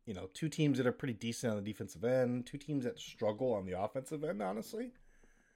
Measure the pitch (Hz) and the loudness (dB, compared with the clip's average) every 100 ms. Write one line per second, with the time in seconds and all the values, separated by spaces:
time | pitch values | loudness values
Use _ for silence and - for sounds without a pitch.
0 | - 104 95 - 160 - 151 127 123 117 | -8 -8 -8 -4 -2 2 4 6 4 4
1 | 143 107 113 113 123 107 101 107 107 82 | 0 -2 -2 0 0 0 0 -4 -8 -2
2 | 113 131 123 123 123 139 - 143 123 - | 2 4 4 2 -2 -8 -4 -2 -2 -4
3 | - - 107 104 131 107 95 90 104 135 | -10 -2 0 2 2 2 0 -2 -2 -4
4 | 131 151 151 196 190 220 - 220 247 - | -6 -4 -2 -2 -2 -2 -4 -6 -6 -10
5 | - - - _ _ | -20 -20 -20 _ _